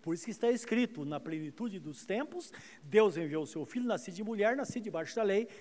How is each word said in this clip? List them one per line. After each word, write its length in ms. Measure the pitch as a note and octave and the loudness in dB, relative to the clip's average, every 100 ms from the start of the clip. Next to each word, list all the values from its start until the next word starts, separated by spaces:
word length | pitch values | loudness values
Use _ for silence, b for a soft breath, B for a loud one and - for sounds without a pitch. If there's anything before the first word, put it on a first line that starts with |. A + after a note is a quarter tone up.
Por 120 | - | -4
isso 120 | E3+ - | -4 -4
que 60 | |
está 200 | G3+ A#3+ | 0 2
escrito, 520 | A#3+ - A3+ B3 A3+ | 2 2 2 2 0
"Na 160 | D3 D3 | -4 -4
plenitude 600 | E3 D#3+ D#3 - A#3 F#3+ | -4 -6 -6 -6 -6 -6
dos 260 | D3+ C#3 - | -10 -12 -4
tempos, 480 | G3+ D#4 F4 - B B B | -2 -2 -8 -10 B B B
Deus 340 | D3 G#3 G#3+ D#3 | 4 8 8 4
enviou 260 | D#3+ D#3 | -2 -2
o 40 | D3 | -2
seu 180 | D#3+ C#3 | -6 -4
filho, 220 | B3 B3 | -2 0
nascido 260 | F#3 - | 0 -2
de 100 | F3+ | -6
mulher, 320 | G#3+ A3+ G#3 C4+ | -4 2 2 2
nascido 280 | C4 B3 | -2 -4
debaixo 320 | G#3+ E3 - - | -4 -4 -4 2
da 80 | |
lei", 240 | G#3+ G3 A#3 B | 4 4 2 B